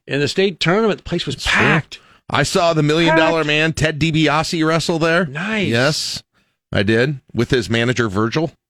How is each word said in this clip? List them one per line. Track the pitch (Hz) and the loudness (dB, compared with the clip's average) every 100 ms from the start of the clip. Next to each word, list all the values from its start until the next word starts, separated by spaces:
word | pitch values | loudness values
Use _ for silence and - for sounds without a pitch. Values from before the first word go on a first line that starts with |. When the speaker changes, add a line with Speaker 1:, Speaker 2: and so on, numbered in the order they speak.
| - | -6
Speaker 1:
in | 135 | -4
the | 143 | -2
state | - 196 160 | 0 -2 0
tournament, | 156 196 226 147 | 0 2 0 -2
the | |
place | - 170 - | -6 -6 -6
was | |
Speaker 2:
It's | - | -6
true. | - | -2
Speaker 1:
packed. | - 214 180 - - _ _ - | 0 2 0 -2 -14 _ _ -6
Speaker 2:
I | 131 | -2
saw | 147 190 170 | 0 2 2
the | 160 | 2
Million | 147 156 165 | 2 2 4
Speaker 1:
Packed. | 160 | 4
Speaker 2:
Dollar | 160 165 | 2 0
Man, | 151 151 160 | 0 0 0
Ted | 156 156 151 | 0 -2 0
DiBiase, | 160 156 147 151 156 170 156 | 0 2 2 2 -2 -2 0
wrestle | 165 - 165 | 0 0 0
there. | 160 170 170 | 2 0 0
Speaker 1:
Nice. | 143 196 220 180 | -6 -6 -4 0
Speaker 2:
Yes, | 117 139 156 - - - _ _ _ - | 2 0 0 -6 -10 -14 _ _ _ -4
I | - | -2
did, | 98 113 135 139 _ | 2 2 0 -4 _
with | 110 120 | -4 0
his | 131 101 | 0 0
manager, | 117 120 123 117 | 0 0 0 0
Virgil. | 95 113 156 160 - | 0 0 0 -4 -8